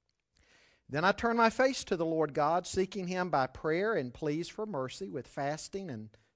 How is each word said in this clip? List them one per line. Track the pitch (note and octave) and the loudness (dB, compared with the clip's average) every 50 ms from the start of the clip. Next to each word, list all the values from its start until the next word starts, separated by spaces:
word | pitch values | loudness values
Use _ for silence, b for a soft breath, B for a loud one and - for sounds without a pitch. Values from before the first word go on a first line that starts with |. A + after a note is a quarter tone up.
| _ _ _ _ _ _ _ b b b b b b b b b b b | _ _ _ _ _ _ _ b b b b b b b b b b b
Then | B2 D3 E3+ | -2 2 4
I | F#3+ G#3 | 4 4
turned | - - A#3 A#3 A#3 | 4 2 2 4 6
my | A3+ A3+ | 6 4
face | A3 - C4 C4+ C4 - - | 6 6 2 2 2 0 -2
to | - G3+ | -2 0
the | E3 E3+ | 0 0
Lord | E3 E3 D#3+ D#3 D3 C3+ | 0 2 2 2 0 2
God, | D#3 D3 D3+ E3 F3+ F3+ | 2 2 2 2 0 0
seeking | - - F#3 F#3 F#3+ - G#3 F3+ | -2 0 0 0 0 -2 -6 -4
him | F3 F#3 F#3 F3+ F3+ | -4 -2 -2 -2 0
by | D3+ C#3+ C3 | 2 2 2
prayer | - - - - D#3+ D#3 E3+ G3 A3 A3+ | 0 -2 -4 -2 0 0 0 0 0 0
and | E3+ C3 B2 A#2 | 0 -2 -4 -6
pleas | - D#3+ D3+ D3 D#3+ E3+ | -4 -2 -2 -2 -2 -4
for | - - - A3 | -6 -6 -8 -8
mercy | G#3+ F#3+ C#3 C3 B2+ - - G3 G3+ | -6 -4 -4 -4 -4 -6 -8 -10 -8
with | F3+ C#3 A#2 | -8 -8 -10
fasting | - - - C#3 C#3+ D3+ D#3 - - - G3 G3 F3 | -8 -8 -4 -4 -2 -4 -4 -8 -8 -8 -8 -8 -8
and | B2+ A2 G#2+ G#2+ b b b b b | -8 -10 -10 -12 b b b b b